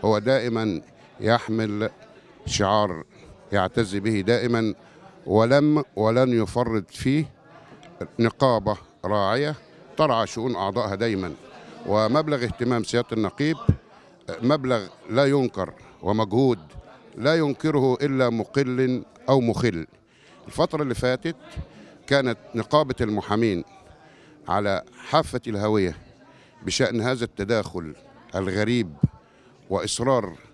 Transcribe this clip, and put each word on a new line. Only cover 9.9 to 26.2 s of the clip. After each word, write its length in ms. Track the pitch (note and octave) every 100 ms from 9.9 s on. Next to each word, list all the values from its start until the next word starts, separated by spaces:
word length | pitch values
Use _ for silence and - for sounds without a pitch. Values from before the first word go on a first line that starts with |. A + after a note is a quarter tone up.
| -
ترعى 300 | D#3 A2+ G#2
شؤون 280 | - B2 F#2+
أعضائها 400 | G2 G2+ G#2+ G2
دائمًا. 380 | A#2 G2 F#2+ - - - - - -
ومبلغ 560 | G#2 A2 C#3 D#3 C#3+
اهتمام 400 | A#2 - B2 A#2+
سيادة 240 | G#2+ A#2+ A#2+
النقيب 460 | A2 G2+ - D3 D#3+ - - - - - - - E2
مبلغ 460 | A#2+ D3+ B2+ A#2+ F#2+ - D#2+
لا 160 | A2 C#3
ينكر، 480 | C#3+ B2 - E2+ - - -
ومجهود 580 | E2+ G#2+ G#2+ A2 C3+ G#2+ - - - - - -
لا 180 | B2 E3
ينكره 600 | D3 B2+ D#3 D3 C3 B2+
إلا 280 | C#3+ C3+ B2+
مقل 760 | A2+ G#2 - C3 B2+ C3 B2+ - - -
أو 120 | C3+
مخل. 460 | A#2 G2 A#2+ E2+ D#2 _ _ _ - - -
الفترة 340 | - E3+ D#3
اللي 140 | D3 A#2
فاتت 400 | B2+ B2+ E3 E3 - - - - - - -
كانت 300 | C#3 B2+ A#2 - A#2
نقابة 400 | G#2+ D3+ C#3+ B2+
المحامين 640 | A2+ G#2 - G#2 A#2 F2+ - - - - - - - - -
على 360 | F#2 G2+ F#2+ - - -
حافة 320 | D3 - B2+ -
الهوية 480 | G#2 G#2+ G#2+ F#2 - - -